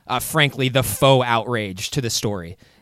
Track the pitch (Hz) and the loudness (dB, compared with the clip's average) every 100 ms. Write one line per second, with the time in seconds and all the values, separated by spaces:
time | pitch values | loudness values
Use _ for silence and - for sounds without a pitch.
0 | - 123 - 156 143 - 131 127 107 98 | -6 -4 -2 2 2 2 0 2 0 2
1 | 135 135 120 117 110 120 104 92 107 - | 4 4 4 0 0 -4 -4 -6 -6 -4
2 | 120 - 113 101 85 87 _ _ | -4 -2 -4 -4 -8 -16 _ _